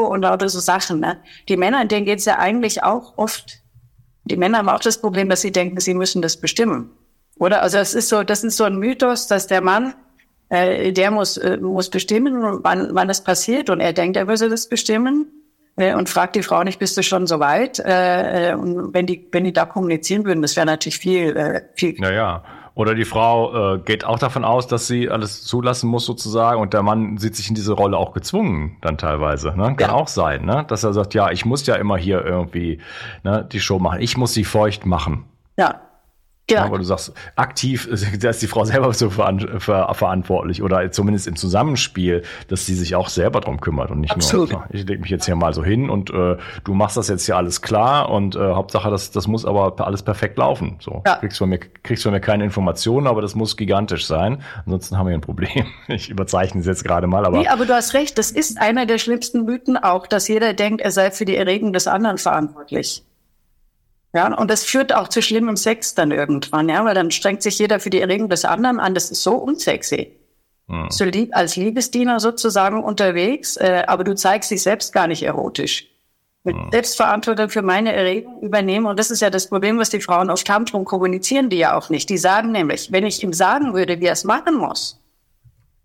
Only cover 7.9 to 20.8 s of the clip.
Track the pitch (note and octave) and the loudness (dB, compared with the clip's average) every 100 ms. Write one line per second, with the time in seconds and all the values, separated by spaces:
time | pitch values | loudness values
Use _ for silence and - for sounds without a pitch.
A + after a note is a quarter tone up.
7.9 | - A3+ G#3+ G3 G#3 A3+ A3 G#3+ F#3+ G#3+ | 0 2 2 2 0 0 0 0 2 -2
8.9 | C4 B3 A#3+ - G3+ G3 F#3+ F#3 G3 C4 | 2 2 0 0 0 2 2 4 2 0
9.9 | - _ _ _ _ - F3+ F3+ F#3+ F#3 | -8 _ _ _ _ -2 2 2 2 0
10.9 | F#3 G3 G#3+ F#3+ - F3+ F#3 F#3+ F#3+ F#3 | 2 2 2 0 -2 -2 0 -2 -2 -2
11.9 | F#3+ - G#3+ C#4 B3+ A3 G3 F#3+ F#3 F#3+ | -2 0 2 2 0 -2 0 0 0 0
12.9 | F#3 F#3+ F#3+ - F3+ - B3+ C#4+ F3 F3 | 0 0 0 0 -2 0 0 0 0 0
13.9 | E3 F3 F#3+ G3 A3 A3+ A3+ - A#3 - | 0 0 0 0 0 0 -2 -4 -4 0
14.9 | A3 B3+ C#4+ D4+ - _ _ _ - F#3+ | 0 2 0 -2 -8 _ _ _ 0 0
15.9 | F#3+ F#3 F3+ F3+ A3 F#3 F3 F#3 F#3 F#3+ | 2 0 0 2 0 0 0 0 -2 -4
16.9 | - F#3 F#3+ F3+ D#3+ C#3+ D#3+ B3+ - - | -2 0 0 0 2 2 2 0 -2 0
17.9 | F#3 F3+ F3+ F#3 F3+ F3 F#3 F#3 F3 - | 2 2 2 0 0 0 -2 -2 -4 -2
18.9 | F3+ F3+ E3+ - F3 F#3 E3+ E3 - F#3 | 0 0 -4 -2 -2 0 0 0 0 0
19.9 | D#3+ - G3+ G3+ E3+ D3 - D#3 D#3 | 0 0 -2 0 0 0 2 2 0